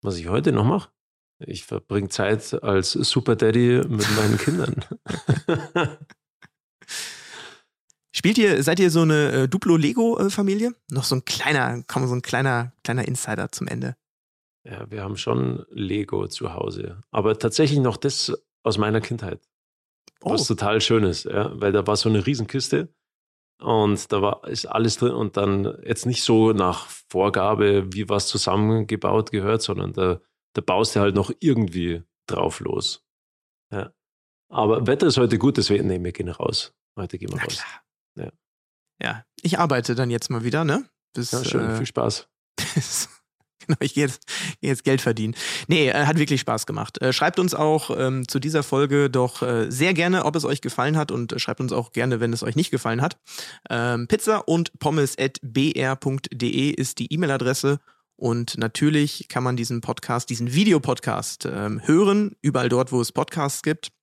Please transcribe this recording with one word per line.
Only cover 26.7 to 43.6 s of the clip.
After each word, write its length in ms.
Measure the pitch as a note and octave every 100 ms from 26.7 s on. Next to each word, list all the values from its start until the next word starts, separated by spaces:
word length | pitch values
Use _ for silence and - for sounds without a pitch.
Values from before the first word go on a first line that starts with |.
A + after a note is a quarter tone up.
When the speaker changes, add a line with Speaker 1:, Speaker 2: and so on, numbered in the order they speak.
| F2 - - _
Speaker 1:
Vorgabe, 840 | F#2 G2 G2 F#2+ G#2 G#2 G2+ F#2+
wie 160 | F#2+ G2+
was 200 | G2+ -
zusammengebaut 1040 | - - F#2+ G#2+ A2+ G#2 G#2+ - G#2 A2
gehört, 300 | G#2 G2 A2
sondern 320 | - F#2+ F#2+
da, 260 | F#2+ F#2 F2 _ _ _
da 80 | -
baust 340 | - F#2 A2+
du 60 | G#2
halt 160 | G2+ G2
noch 160 | F#2+ -
irgendwie 640 | E3+ A#2+ G#2 F2 F2 E2+ E2+ _ -
drauf 340 | - - -
los. 420 | - - - - _ _ _ _ _ _ _
Ja. 180 | G#2 G2 _ _ _ _ _ _
Aber 380 | - G#2+ A2+ A#2+
Wetter 200 | C#3 F3
ist 100 | C3
heute 220 | A#2+ A2
gut, 180 | C3 B2+
deswegen, 320 | G2+ G2+ -
nee, 120 | F#2
wir 80 | F2
gehen 160 | - F2+
raus. 440 | E2+ - - - _ _ -
Heute 220 | F#2 F#2
gehen 120 | F#2+
wir 60 | -
Speaker 2:
Na 40 |
Speaker 1:
raus. 100 | - -
Speaker 2:
klar. 260 | - - _ _ _
Speaker 1:
Ja. 140 | - - _ _ _ _ _ _ _
Speaker 2:
Ja, 220 | A#1 A2+ - -
ich 180 | F3 F3
arbeite 380 | E3+ C3 A#2+ A#2+
dann 140 | B2
jetzt 200 | A#2 -
mal 140 | A#2+
wieder, 200 | A#2+ D3
ne? 200 | D#3+ E3+ C4+ _ _
Bis, 180 | - A#2+
Speaker 1:
Ja, 100 | B2
schön, 240 | B2+ - A2+
Speaker 2:
äh, 80 | A2+
Speaker 1:
viel 80 | A#2
Spaß. 420 | - A#2 A2 - _ _ -
Speaker 2:
<laughs> 160 | -
bis, 340 | - - - - - _ _ _ _